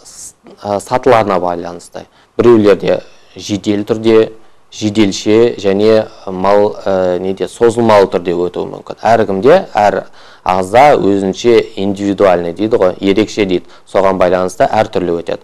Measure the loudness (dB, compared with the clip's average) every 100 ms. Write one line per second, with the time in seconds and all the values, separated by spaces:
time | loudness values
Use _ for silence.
0 | -20 -20 -20 _ -20 -14 -6 -6 -4 -2
1 | 2 2 2 -2 -2 -6 -8 -14 -18 -20
2 | -20 _ _ 0 4 6 4 2 0 -4
3 | -4 -20 _ -16 -10 -8 -4 -4 -4 -4
4 | 2 2 2 -4 -20 -20 _ -8 -4 0
5 | 0 -2 0 2 2 0 -2 0 2 2
6 | 0 -10 -12 -4 0 2 0 -2 -4 -2
7 | -2 -2 -4 -6 -8 0 0 2 2 4
8 | 4 0 -4 -4 -4 -6 -10 -12 -16 -6
9 | 0 0 0 0 2 2 2 0 0 0
10 | -6 -16 -20 -12 -4 -2 0 4 4 4
11 | 2 0 -2 -2 2 2 0 -6 -6 -4
12 | -4 0 2 2 -2 -6 -2 0 0 0
13 | -2 0 -2 -2 -2 -2 -6 -20 _ 0
14 | 0 2 2 0 -2 -2 -2 0 -2 -2
15 | -4 -4 -6 -10